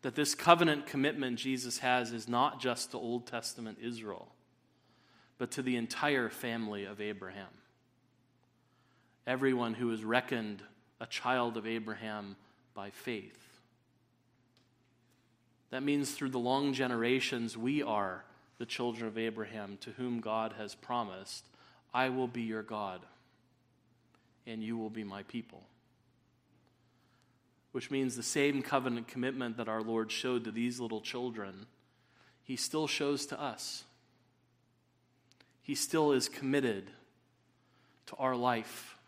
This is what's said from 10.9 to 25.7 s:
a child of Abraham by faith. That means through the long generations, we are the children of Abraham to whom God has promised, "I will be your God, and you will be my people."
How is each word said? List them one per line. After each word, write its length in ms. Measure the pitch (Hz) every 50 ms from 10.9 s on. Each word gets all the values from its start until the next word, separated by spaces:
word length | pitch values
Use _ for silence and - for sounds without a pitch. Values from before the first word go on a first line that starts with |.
| _ _
a 40 | 117
child 520 | - - - - 123 127 127 123 117 113
of 100 | 113 104
Abraham 680 | 113 113 113 107 110 107 104 113 110 107 107 101 98 98 - - - _ _ _ _ _
by 160 | - 98 101
faith. 720 | - - - - 120 107 92 - - - - - - - _ _ _ _ _ _ _ _ _ _ _ _ _ _ _ _ _ _ _ _ _ _ _ _ _ _ _ _ _ _ _ _ _ _ _ _ _ _ _ _ _ _
That 140 | - 131 135
means 320 | 143 143 143 143 135 -
through 140 | - 147 131
the 100 | 131 127
long 320 | 120 123 131 135 143 143
generations, 840 | 131 127 131 127 123 113 117 120 127 131 127 - - 120 117 113 110
we 260 | 113 113 127 143 147 143
are 400 | 117 110 104 101 95 92 87 - - - - - _ _
the 80 | _ 120
children 400 | 110 - - 123 120 113 113 117
of 120 | 110 107
Abraham 580 | 113 113 113 107 110 107 104 113 110 104 98 101 101
to 120 | - 123
whom 300 | 104 - 127 123 120 117
God 320 | 107 110 107 110 110 110 107
has 220 | 107 107 101 -
promised, 680 | - - - 123 120 117 98 92 92 98 - - - - - - - - - - - _ _ -
"I 140 | 127 131
will 220 | 131 123 131 131 120
be 140 | 123 123 117
your 200 | 113 110 110 107
God, 420 | - 113 107 104 98 92 92 - - - - _ _ _ _ _ _ _ _ _ _ _ _ _ _ _ _ _ _ _ - _ _ _ _ _
and 180 | 123 113 110 110
you 140 | 110 113
will 120 | 113 110 110
be 140 | 110 113 107
my 200 | 101 98 101 98
people." 440 | - - 120 113 - - - - -